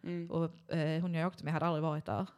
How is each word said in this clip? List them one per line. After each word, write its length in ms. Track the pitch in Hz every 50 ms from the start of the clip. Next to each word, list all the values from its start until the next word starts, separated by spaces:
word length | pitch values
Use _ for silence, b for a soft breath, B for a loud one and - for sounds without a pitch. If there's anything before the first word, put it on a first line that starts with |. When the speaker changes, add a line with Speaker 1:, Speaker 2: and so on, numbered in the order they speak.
Speaker 1:
Mm. 280 | - 170 175 175 170 170
Speaker 2:
Och, 420 | - 165 165 160 170 - - - -
eh, 260 | 170 151 156 156 160
hon 140 | 175 180 170
jag 120 | 165 160
åkte 180 | 185 - - -
med 80 | 143
hade 140 | 165 156 156
aldrig 160 | 170 165 151
varit 240 | 156 160 151 151 -
där. 200 | - 104 101 190 - -